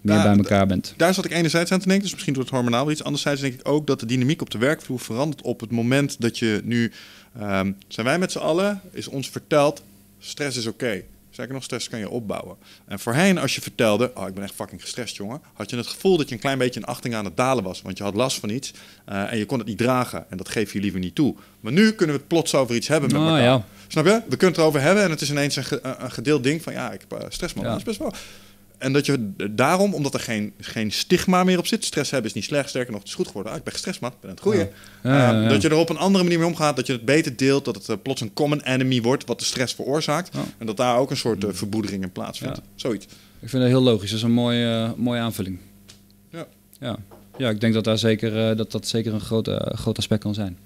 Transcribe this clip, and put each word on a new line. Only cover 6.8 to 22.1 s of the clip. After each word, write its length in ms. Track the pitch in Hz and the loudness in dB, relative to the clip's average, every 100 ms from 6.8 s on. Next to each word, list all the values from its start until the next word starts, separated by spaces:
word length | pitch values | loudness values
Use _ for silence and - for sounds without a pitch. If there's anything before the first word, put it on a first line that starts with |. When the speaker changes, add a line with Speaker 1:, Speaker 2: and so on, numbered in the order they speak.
| 117 - - - - 120 | 0 -4 -20 -20 -20 -12
Speaker 2:
ehm, 340 | 104 98 95 98 - | -2 0 0 -4 -10
zijn 180 | - 113 | -4 0
wij 120 | 165 | 0
met 140 | 180 | 0
z'n 60 | 160 | -2
allen, 420 | 147 165 196 202 185 | 0 0 0 -2 -10
is 160 | - 113 | -12 -8
ons 200 | 139 131 | -8 -8
verteld, 520 | - - 151 143 147 - - - - | -10 0 4 4 0 -14 -20 -20 -20
stress 380 | - - 143 123 | -16 -8 -6 -4
is 100 | 113 | -6
oké. 360 | 104 127 95 - - - | -4 -4 -4 -8 -20 -20
Zeker 220 | - 120 | -14 -10
nog, 100 | 135 | -10
stress 260 | - 123 - | -8 -8 -6
kan 100 | 117 | -8
je 120 | 104 | -6
opbouwen. 460 | 123 107 87 90 87 - - _ | -6 -6 -8 -8 -16 -20 -20 _
En 120 | 101 | -8
voorheen, 400 | - 123 196 185 | -2 2 4 4
als 160 | 131 | 0
je 60 | - | -4
vertelde, 500 | - - 113 104 123 | -8 0 2 4 2
oh, 140 | - 95 | -2 -8
ik 60 | |
ben 80 | 92 | -8
echt 120 | 98 | -10
fucking 260 | - 101 87 | -8 -10 -10
gestrest, 360 | - - 113 - | -12 -10 -10 -10
jongen, 240 | 101 139 - | -10 -10 -16
had 180 | - 104 | -12 -8
je 60 | 123 | -6
het 100 | 113 | -8
gevoel 300 | - 190 180 | -2 2 2
dat 120 | 143 | 2
je 60 | |
een 60 | 120 | -4
klein 180 | 139 135 | -2 0
beetje 220 | 127 123 | 0 -2
in 60 | - | -8
achting 280 | 123 131 | -8 -4
aan 100 | 113 | -4
het 120 | 101 85 | -4 0
dalen 280 | 127 131 | 2 2
was. 180 | 92 87 | -2 -8
Want 160 | - 90 | -10 -6
je 60 | |
had 100 | 101 | -4
last 240 | 98 131 - | 0 0 -2
van 120 | 107 | -4
iets, 220 | 117 - - - - | -6 -8 -16 -20 -20
eh, 280 | - 101 101 | -10 -6 -4
en 60 | 113 | -2
je 60 | 104 | -2
kon 120 | 135 | -4
het 80 | 110 | -4
niet 120 | 98 | -2
dragen. 460 | 117 127 120 92 78 | 2 2 0 -6 -10
En 60 | 92 | -10
dat 120 | 92 | -6
geef 240 | - 104 | -4 -2
je 80 | 104 | -2
liever 200 | 101 92 | -2 -2
niet 140 | 90 | -4
toe. 200 | - 139 - - _ | 0 0 0 -12 _
Maar 120 | 107 | -2
nu 200 | 147 220 | 4 4
kunnen 220 | 214 165 | 4 0